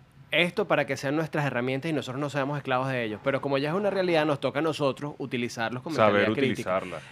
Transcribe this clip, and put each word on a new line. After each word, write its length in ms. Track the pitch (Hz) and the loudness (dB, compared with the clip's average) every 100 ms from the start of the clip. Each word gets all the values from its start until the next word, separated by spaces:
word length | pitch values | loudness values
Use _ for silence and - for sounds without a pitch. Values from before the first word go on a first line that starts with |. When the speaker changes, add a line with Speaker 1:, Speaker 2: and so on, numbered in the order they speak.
| - - - | -20 -20 -2
Speaker 1:
esto 360 | 147 175 165 156 | 0 2 0 2
para 180 | 156 139 | 2 0
que 120 | 131 | -2
sean 180 | 139 151 | -2 -2
nuestras 300 | 156 156 143 | -2 -2 0
herramientas 440 | 123 127 131 165 | 0 -2 -2 -2
y 40 | |
nosotros 260 | 147 120 127 | -2 -4 -4
no 100 | 143 | -4
seamos 280 | 143 139 147 | -2 -2 -4
esclavos 320 | 131 127 135 | -2 0 0
de 140 | 131 | -2
ellos. 160 | 113 104 | -4 -4
Pero 180 | 139 131 | -2 -2
como 160 | 143 135 | 0 0
ya 120 | 147 | 0
es 60 | 180 | 0
una 140 | 208 | 0
realidad, 360 | 190 185 165 151 | 0 2 2 2
nos 140 | 139 | 0
toca 200 | 135 143 | -2 0
a 20 | |
nosotros 520 | 160 147 143 123 147 - | -2 0 0 0 -6 -8
utilizarlos 640 | 135 123 120 - 113 123 | -6 -4 -4 -2 -4 -4
con 120 | 147 | -2
Speaker 2:
Saber 340 | 143 107 101 110 | 4 6 8 4
Speaker 1:
mentalidad 80 | 113 | 4
crítica 420 | 135 107 95 92 | 0 0 0 -2
Speaker 2:
utilizarla. 300 | 92 82 - | -2 -8 -12